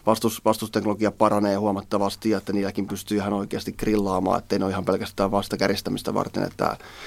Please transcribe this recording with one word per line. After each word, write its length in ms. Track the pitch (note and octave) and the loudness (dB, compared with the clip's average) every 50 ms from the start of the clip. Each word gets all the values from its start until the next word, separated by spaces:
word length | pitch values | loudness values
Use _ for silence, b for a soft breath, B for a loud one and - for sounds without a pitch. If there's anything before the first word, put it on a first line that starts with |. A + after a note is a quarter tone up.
| B | B
vastus-, 380 | - A2 A2 - A2+ - - - | 2 2 4 2 0 -2 0 0
vastusteknologia 680 | A2 A2 - A2 G#2 - G#2+ G2+ G#2+ G#2 G#2 G#2+ G2+ | 0 0 0 -2 -2 -2 0 0 0 0 2 0 -2
paranee 420 | - - A2 G#2 G#2+ G#2 G#2 G2+ G2 | 2 4 4 4 4 4 4 2 2
huomattavasti 720 | G2+ G#2+ G#2 G2 G2 F#2+ - G#2+ G2+ G2+ G2+ - - - A2 | 2 2 0 0 -2 -2 -2 0 0 0 0 -2 -2 0 0
ja 80 | G#2+ F#2+ | 0 0
että 140 | - - | 0 -2
niilläkin 340 | G2 G2+ G2 F#2+ - - G2 | -2 0 -2 -2 -2 -4 -4
pystyy 300 | G2 G2 F#2+ - - G#2+ | -4 -4 -8 -4 -2 0
ihan 160 | G2+ G2 G2+ | 0 2 0
oikeasti 400 | G#2 G2+ G2+ - - G#2+ - - | 0 -2 -2 -2 -4 -6 -6 -6
grillaamaan, 680 | - - - A2 G#2+ G#2 G2 F#2+ F#2+ F#2 F#2+ F#2+ F#2+ F#2 | -6 -4 0 2 2 2 2 2 0 0 2 2 0 0
ettei 200 | - - G2+ G2 | 0 -2 0 0
ne 60 | F#2+ | 2
ole 80 | F#2+ | 0
ihan 120 | F#2+ F#2+ F2+ | 0 0 0
pelkästään 460 | - F#2+ G2 G#2 - - - G2 G2 | 0 0 0 -2 -6 -2 0 0 2
vasta 260 | G2 G2+ G2+ - - | 2 0 0 -2 -2
käristämistä 580 | - F#3+ G2+ - G2+ - - G2+ G2+ - - G#2 | 0 0 0 0 0 -2 -4 -4 -2 -2 -2 -2
varten, 280 | G2 F#2+ - - G2 G2 | -2 -2 -2 -2 -4 -4
että 320 | - - - - - - - B B B B B | -4 -2 -2 -2 -2 -2 -4 B B B B B